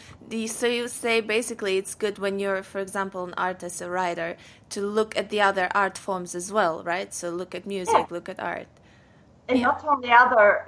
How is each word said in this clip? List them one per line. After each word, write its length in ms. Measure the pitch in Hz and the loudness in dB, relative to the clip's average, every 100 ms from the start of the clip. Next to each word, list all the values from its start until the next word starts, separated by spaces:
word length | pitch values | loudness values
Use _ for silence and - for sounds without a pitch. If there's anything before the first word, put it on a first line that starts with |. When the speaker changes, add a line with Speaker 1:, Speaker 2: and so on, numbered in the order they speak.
| - - - | -20 -20 -8
Speaker 1:
the, 180 | 226 220 | -6 -6
so 200 | 226 240 | -2 0
you 220 | 240 240 | 0 -4
say 320 | - 240 226 | -4 0 0
basically 560 | 214 214 240 226 202 190 | 2 -2 -2 -4 0 0
it's 180 | 196 | -2
good 240 | - 214 202 | -4 -4 -2
when 200 | 196 196 | -2 -2
you're, 240 | 196 190 | -2 -2
for 160 | 196 196 | -4 -8
example, 460 | 190 196 190 190 | -6 -4 -6 -6
an 100 | 180 - | -8 -4
artist, 460 | 180 185 175 - | -4 -4 -10 -10
a 60 | 175 | -4
writer, 460 | 180 180 175 165 - - - _ | -2 -2 -2 -6 -8 -16 -20 _
to 100 | - | -6
look 340 | 202 214 220 - | -2 0 0 -2
at 100 | 202 | -2
the 100 | 208 | 2
other 260 | 202 196 180 | 2 2 0
art 240 | 202 190 190 | 2 0 -2
forms 360 | - 185 180 | -6 -6 -6
as 160 | 180 190 | -10 -2
well, 300 | 208 180 160 | 2 2 0
right? 280 | 170 175 202 | -4 -4 -4
So 160 | - 175 | -8 -8
look 240 | 170 180 | -8 -8
at 120 | 180 196 | -10 -8
music, 280 | 196 180 | -6 2
Speaker 2:
Yeah. 120 | - - | 2 2
Speaker 1:
look 180 | - - | -8 -10
at 100 | 185 | -10
art. 280 | 170 - - _ _ - _ _ _ _ - | -8 -8 -12 _ _ -20 _ _ _ _ 0
Speaker 2:
And 100 | 254 | 2
Speaker 1:
Yeah. 80 | 247 | 2
Speaker 2:
not 180 | - 311 | 0 0
only 240 | 277 247 | 0 6
other, 520 | 240 247 240 208 180 | 8 8 8 6 6